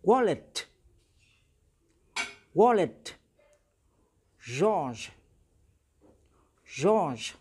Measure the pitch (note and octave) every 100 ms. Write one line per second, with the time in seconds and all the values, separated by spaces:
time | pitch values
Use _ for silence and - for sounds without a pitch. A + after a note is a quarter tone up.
0 | - B3+ A3 D3 - - - _ _ _
1 | _ _ _ _ _ _ _ _ _ _
2 | _ - - - _ D3+ A#3 A3 D#3 -
3 | - - _ _ _ _ _ _ _ _
4 | _ _ _ _ - B2+ G#3 G3+ C3+ A2+
5 | - - _ _ _ _ _ _ _ _
6 | _ _ _ _ _ _ - - E3 A3
7 | E3 A#2 - -